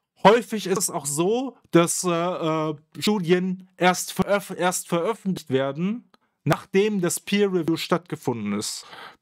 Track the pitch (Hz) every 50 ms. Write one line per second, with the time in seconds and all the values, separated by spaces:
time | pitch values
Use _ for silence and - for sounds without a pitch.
0 | _ _ _ _ - 190 214 247 - - 226 208 196 185 190 180 175 - - 170
1 | 139 143 143 147 170 190 226 247 269 254 - _ _ _ - 165 170 156 - -
2 | - 180 170 165 170 180 180 135 165 160 156 160 156 156 156 - _ _ - 143
3 | - 208 208 214 175 156 180 180 180 185 185 - - - _ - 180 180 180 -
4 | - - - - 185 - 202 202 190 - 185 - 175 180 180 - - - 180 170
5 | 165 214 226 - - 190 180 156 - - 131 131 135 139 139 151 175 196 226 247
6 | - _ _ _ _ _ _ _ - 143 170 - - - - 190 208 214 214 196
7 | 175 170 - - - - 202 202 208 202 185 175 156 156 165 151 - - 180 170
8 | - - 156 - - 139 123 113 107 104 101 104 107 - - - - - - -
9 | - - - _